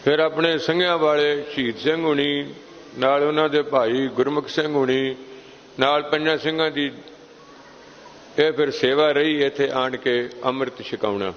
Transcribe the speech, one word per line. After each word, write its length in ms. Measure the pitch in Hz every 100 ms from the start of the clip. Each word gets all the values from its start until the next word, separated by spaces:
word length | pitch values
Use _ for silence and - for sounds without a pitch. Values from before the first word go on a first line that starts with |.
ਫਿਰ 140 | 139 151
ਆਪਣੇ 380 | 160 156 165 160
ਸਿੰਘਾਂ 380 | - 170 180 170
ਵਾਲੇ 440 | 151 151 147 147 -
ਸ਼ਹੀਦ 260 | - 123 107
ਸਿੰਘ 260 | 147 160
ਹੁਣੀ, 500 | 160 143 143 143 143 139 - - - 123
ਨਾਲ 240 | 135 143
ਉਹਨਾਂ 260 | 147 151 156
ਦੇ 140 | 147
ਭਾਈ 440 | 147 139 113 123 135
ਗੁਰਮੁਖ 400 | 110 127 147 139
ਸਿੰਘ 260 | - 151
ਹੁਣੀ, 400 | 147 131 131 135 127 - - - - - -
ਨਾਲ 220 | 135 147
ਪੰਜਾਂ 340 | 151 151 156 156
ਸਿੰਘਾਂ 320 | 156 160 156
ਦੀ 200 | 147 143 120 - - - - - - - - - - - - - -
ਇਹ 140 | 156
ਫਿਰ 180 | 156 143
ਸੇਵਾ 400 | - 127 139 151
ਰਹੀ, 300 | 143 156 147
ਇੱਥੇ 240 | 139 135 135
ਆਣ 260 | 131 127 127
ਕੇ 320 | 131 120 123 -
ਅੰਮ੍ਰਿਤ 380 | 131 131 127 -
ਛਕਾਉਣਾ। 500 | 110 113 107 101 95